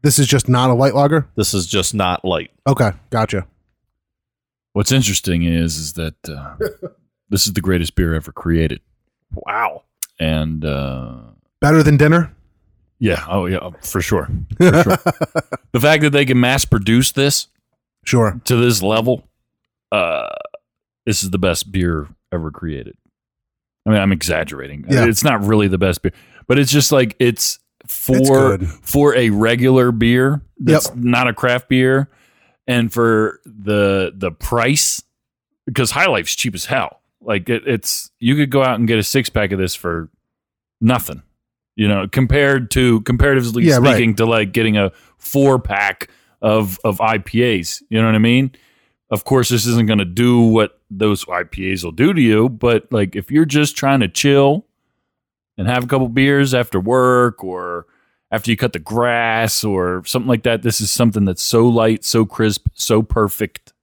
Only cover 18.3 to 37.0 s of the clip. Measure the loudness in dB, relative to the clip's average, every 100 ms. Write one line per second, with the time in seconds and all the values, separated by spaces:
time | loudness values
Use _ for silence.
18.3 | -2 -2 0 2 0 0 0 0 -4 -6
19.3 | _ _ _ _ _ _ -2 -2 -4 -8
20.3 | -12 -16 -20 _ _ _ _ -6 -4 -4
21.3 | -2 -2 -2 -6 -4 -2 -2 -8 -18 _
22.3 | -8 -8 -10 -10 -10 -14 -20 _ _ _
23.3 | _ _ _ _ _ 0 2 2 0 -2
24.3 | -4 -4 -10 -14 -16 -2 2 2 2 0
25.3 | 0 2 2 2 2 0 0 -4 -8 _
26.3 | -20 -2 0 2 2 2 2 0 0 0
27.3 | 0 -4 -6 _ _ -14 -10 -2 2 4
28.3 | 4 4 2 -4 -8 -4 2 2 4 2
29.3 | 2 2 2 4 4 4 2 2 2 2
30.3 | -2 -6 _ 2 2 0 -4 -2 0 0
31.3 | 0 0 -2 0 2 4 2 0 _ _
32.3 | _ _ _ -4 -2 -2 0 2 2 0
33.3 | -4 -20 -14 -4 0 2 0 -2 -4 -8
34.3 | -6 -4 0 0 0 -2 -4 -12 _ _
35.3 | _ _ _ -8 -2 -2 0 0 0 -2
36.3 | -6 -6 -8 -4 -4 -4 -10